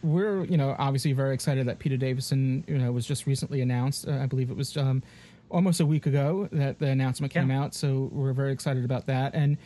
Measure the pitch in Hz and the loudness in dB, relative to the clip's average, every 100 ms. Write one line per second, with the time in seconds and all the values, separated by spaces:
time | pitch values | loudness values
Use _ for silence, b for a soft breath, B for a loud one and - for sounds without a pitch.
0 | 165 160 214 196 170 170 139 - 139 135 | 2 2 2 0 2 2 2 0 0 0
1 | 151 131 135 131 - 135 123 - 156 131 | 0 0 0 0 0 0 0 -2 -2 0
2 | 131 127 131 135 135 131 - 147 123 123 | 0 -2 0 0 2 0 -2 0 0 0
3 | 117 135 - 135 147 143 127 123 131 143 | -2 -4 -2 -2 -2 -2 0 0 0 -2
4 | - 139 131 131 123 - 139 147 135 131 | -4 -2 -2 -2 -2 -4 -4 -2 0 0
5 | B B B B B 170 190 170 151 151 | B B B B B 0 2 2 2 2
6 | 147 139 139 185 196 160 139 - 147 135 | 2 2 2 0 -2 0 0 0 0 2
7 | 131 123 143 170 131 135 139 - 147 135 | 2 0 -2 0 2 0 -2 -2 0 0
8 | 135 143 135 131 139 131 - 131 123 127 | -2 -2 -2 0 -2 -2 -2 -2 0 -2
9 | - 131 135 - 143 147 | -2 0 0 2 2 2